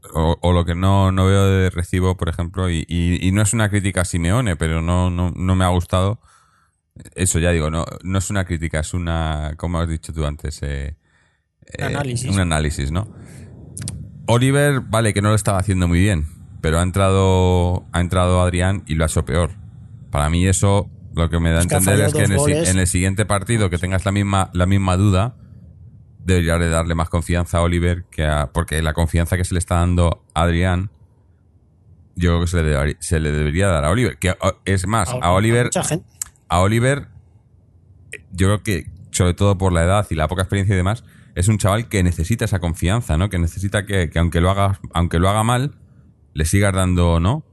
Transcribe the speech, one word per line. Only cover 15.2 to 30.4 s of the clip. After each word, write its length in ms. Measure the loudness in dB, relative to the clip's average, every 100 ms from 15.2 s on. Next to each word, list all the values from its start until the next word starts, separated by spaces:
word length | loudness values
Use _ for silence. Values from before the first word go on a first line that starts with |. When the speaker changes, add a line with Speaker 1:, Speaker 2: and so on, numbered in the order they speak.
Speaker 1:
no 100 | 2
lo 40 |
estaba 240 | 2 2 -2
haciendo 300 | 0 2 2
muy 100 | 4
bien, 260 | 4 2 -2 -8 -20 -6
pero 180 | 0 2
ha 40 |
entrado, 1000 | 0 2 2 4 4 4 4 4 2 0 -2
ha 80 | -2
entrado 400 | 0 2 2 4
Adrián 440 | 2 2 0 -2 -4
y 80 |
lo 100 | -2
ha 40 | 0
hecho 160 | 0
peor. 260 | -2 -2 -2 -6 -18 -20 -20 -20 -8
Para 200 | -2 0
mí 160 | 2 2
eso, 420 | 2 2 2 -2 -12 -10 -2
lo 120 | 0
que 120 | 0
me 100 | 2
da 80 | 2
a 20 |
Speaker 2:
Es 40 | 2
que 80 |
ha 40 | 0
Speaker 1:
entender 280 | 2 2 2
Speaker 2:
fallado 20 |
Speaker 1:
es 60 | 2 2
que 40 |
en 40 | 2
Speaker 2:
dos 80 | 2
Speaker 1:
el 40 |
si-, 40 | 2
Speaker 2:
goles. 100 | 2
Speaker 1:
en 80 | 0
el 80 | 0
siguiente 400 | 0 0 0 -2
partido 440 | -2 0 0 0
que 80 | -2
tengas 260 | -2 -2
la 80 | 0
misma, 380 | 0 0 0 0
la 120 | 0 2
misma 300 | 2 2 2
duda, 400 | 4 2 0 -4 -20 -20 -20 -20 -20 -20 -20 -14
deberías 340 | 0 0 2 0
de 80 | 2
darle 240 | 0 0
más 140 | -2 -2
confianza 480 | -2 0 -2 0 0
a 40 |
Oliver 420 | 0 2 0 -2 -6
que 140 | -4
a, 260 | -2 0 -2
porque 280 | -4 -2 -2
la 120 | -2
confianza 420 | 0 0 0 0 -2
que 80 |
se 80 | -2
le 60 | -4
está 160 | -2 0
dando 480 | 2 2 2 0 _
a 100 | -2